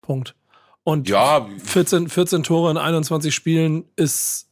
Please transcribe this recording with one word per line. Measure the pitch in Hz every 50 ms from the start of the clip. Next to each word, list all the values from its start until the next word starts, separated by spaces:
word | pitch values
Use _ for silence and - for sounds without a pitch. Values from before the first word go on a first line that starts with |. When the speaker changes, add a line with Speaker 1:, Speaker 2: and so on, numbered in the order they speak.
Speaker 1:
Punkt. | _ - 139 131 127 - _ _ _ _ _ _ _ _ _ _
Und | _ 165 156 151 135 -
Speaker 2:
Ja. | 98 98 117 139 151 147 117 101 101 98 87
Speaker 1:
vierzehn, | - - 185 170 - - 175 170 170
vierzehn | - 180 180 170 - 165
Tore | 151 - 165 165 170 170
in | 156
einundzwanzig | 165 143 156 165 160 151 - 160 156 151 151 139
Spielen | - _ 160 160 160 160 160 156 165 - _ _
ist | - 165 143 - - - - - - - _